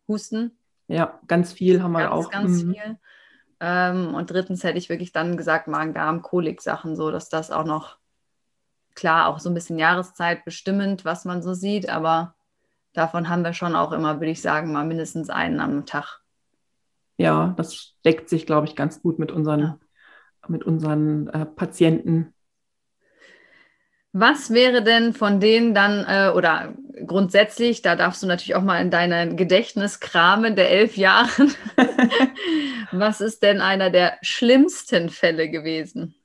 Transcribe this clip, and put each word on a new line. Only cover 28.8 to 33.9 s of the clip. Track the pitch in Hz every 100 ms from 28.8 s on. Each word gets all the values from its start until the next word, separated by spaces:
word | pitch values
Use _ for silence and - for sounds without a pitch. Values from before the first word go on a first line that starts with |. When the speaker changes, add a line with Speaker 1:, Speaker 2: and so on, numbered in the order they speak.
Speaker 1:
in | 180
deinem | 170 175 170 170 170
Gedächtnis | 180 185 233 - 202 -
kramen, | - 175 170 208 226 196
der | 185
elf | 190 220 208
Jahren. | 190 196 240 - 285 - 214 -
<laughs> | 254 - 247 233 262 - 370 320 285 247 214
Was | 180 214 214
ist | 214 214
denn | 202 202
einer | 190 190 190